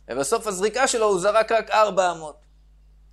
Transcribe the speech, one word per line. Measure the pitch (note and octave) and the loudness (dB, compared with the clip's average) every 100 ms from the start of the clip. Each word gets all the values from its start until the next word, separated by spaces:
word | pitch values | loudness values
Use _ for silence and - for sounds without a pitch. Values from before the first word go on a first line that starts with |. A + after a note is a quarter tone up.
| - | -8
ובסוף | B2 C3+ A#3 G#3 | -6 -2 -2 -2
הזריקה | F3+ G#3 B3 C4+ | -4 -4 0 -2
שלו | A#3+ G#3+ | 0 0
הוא | F#3+ | 0
זרק | G3+ G#3+ A3 | 2 2 4
רק | A3+ G3+ | 0 0
ארבע | G#3 G#3+ F#3 F3+ | 2 2 2 0
אמות. | E3 D#3 C#3 _ _ _ _ _ _ - | -2 -10 -18 _ _ _ _ _ _ -20